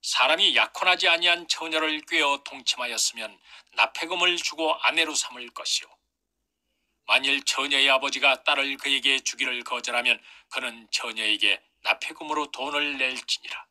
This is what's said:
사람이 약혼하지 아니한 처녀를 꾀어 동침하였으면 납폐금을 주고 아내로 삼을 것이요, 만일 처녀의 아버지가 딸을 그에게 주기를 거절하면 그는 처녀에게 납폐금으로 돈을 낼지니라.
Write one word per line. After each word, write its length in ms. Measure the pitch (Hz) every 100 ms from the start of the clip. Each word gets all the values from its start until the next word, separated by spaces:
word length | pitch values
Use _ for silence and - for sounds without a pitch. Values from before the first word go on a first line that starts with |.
사람이 540 | - - - 160 196 120
약혼하지 520 | 110 - 185 180 185
아니한 400 | 165 175 170 165
처녀를 520 | - 165 156 156 151 -
꾀어 380 | 165 147 143 -
동침하였으면 920 | 139 127 - 120 117 - 117 107 101 _ - _
납폐금을 680 | - - - 165 180 180 175
주고 380 | - 160 160 156
아내로 400 | - 151 160 151
삼을 340 | - 123 120
것이요, 380 | - - - - _ _ _ _ _ _ _ _ _ _ _ -
만일 360 | 131 139 139
처녀의 460 | - - 143 139 139
아버지가 540 | 135 135 131 139 131
딸을 340 | - 143 139 139
그에게 420 | 139 135 131 135
주기를 440 | - - 127 123
거절하면 580 | 120 123 120 120 120 113 - - _
그는 360 | - 123 117 110
처녀에게 680 | - 120 110 107 107 101 98 _ _
납폐금으로 720 | - - - 160 156 151 143
돈을 460 | - 135 147 147 139
낼지니라. 680 | 131 127 - - - - -